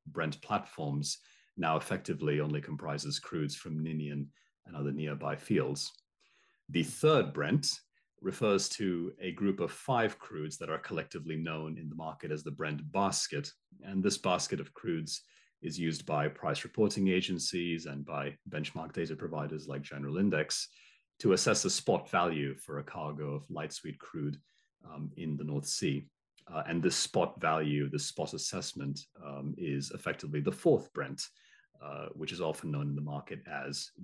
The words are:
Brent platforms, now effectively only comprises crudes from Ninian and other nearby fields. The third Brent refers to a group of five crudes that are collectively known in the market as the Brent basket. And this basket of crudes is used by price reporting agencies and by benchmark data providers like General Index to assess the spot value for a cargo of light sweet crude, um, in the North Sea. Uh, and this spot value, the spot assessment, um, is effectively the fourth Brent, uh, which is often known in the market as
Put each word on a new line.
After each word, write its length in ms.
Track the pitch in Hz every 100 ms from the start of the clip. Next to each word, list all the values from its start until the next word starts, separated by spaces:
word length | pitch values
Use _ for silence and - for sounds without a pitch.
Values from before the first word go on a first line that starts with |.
| -
Brent 340 | 85 78 -
platforms, 800 | - 104 - - 76 71 71 - - - _ -
now 200 | 82 78
effectively 640 | - 95 - 76 76 73
only 200 | 76 76
comprises 600 | 78 73 82 73 73 71
crudes 340 | - 80 73
from 300 | - 87 78
Ninian 440 | 80 78 73 71 71 _ _ _ -
and 100 | 80
other 160 | 71
nearby 440 | 71 76 71 71 71
fields. 560 | - 90 65 71 - - _ _ _ _ _ _ -
The 120 | -
third 520 | 127 - 151 147 82
Brent 380 | 73 73 143 - - _ _ _ _
refers 480 | 92 - 110 98 -
to 440 | - 98 87 87 -
a 100 | 90
group 260 | 82 101 98
of 120 | 85
five 460 | - - 123 110 -
crudes 400 | - 92 78 -
that 140 | 80
are 80 | 80
collectively 580 | - 80 73 82 78 78
known 400 | 80 78 78 78
in 100 | 78
the 80 | 76
market 360 | 80 78 73
as 120 | 76
the 60 | 76
Brent 420 | 71 78 73 76
basket. 600 | 95 98 - - 73 71 - _ -
And 200 | 95 95
this 140 | 98 -
basket 420 | 95 90 - 82
of 140 | -
crudes 480 | - - 82 151 - - - _ _
is 160 | 87 85
used 300 | 82 78 -
by 220 | 76 76
price 340 | - 78 73
reporting 460 | - - 104 101 95
agencies 760 | 92 92 87 - 90 87 82 73
and 180 | 71
by 320 | 73 73 71 71 -
benchmark 420 | 78 73 - 80
data 240 | 92 80 78
providers 520 | 80 78 76 78 76
like 160 | 71
General 340 | 71 71 69 82
Index 500 | 98 78 78 - - - - _ _ -
to 140 | 113
assess 280 | 92 - 107
the 80 | 95
spot 400 | - - 92 -
value 460 | 92 87 78 69 67
for 240 | - 71
a 40 |
cargo 520 | 73 87 76 73 73 73
of 140 | -
light 200 | 73 78
sweet 280 | - 80 71
crude, 400 | - 82 73 71 _ _ _ _ -
um, 200 | 76 76 -
in 200 | 82 71
the 60 |
North 240 | 76 71 71
Sea. 400 | - 82 71 - _ _ _ -
Uh, 120 | 80 -
and 140 | 85
this 140 | 87 -
spot 440 | - 98 87 -
value, 480 | 80 80 76 73 71
the 120 | 73
spot 340 | - - 76
assessment, 640 | 78 - 92 78 - 69 71 - -
um, 300 | 71 69 71 71
is 360 | 82 69 69
effectively 500 | - 85 76 73 73
the 100 | 73
fourth 400 | - 175 120 -
Brent, 280 | - 135 143 - _ _ - _ -
uh, 280 | 71 71 78
which 180 | - 80
is 100 | 87
often 300 | 82 78 80
known 180 | 71 73
in 60 | 71
the 60 |
market 380 | 73 71 - - 71
as 440 | 71 67 71 - -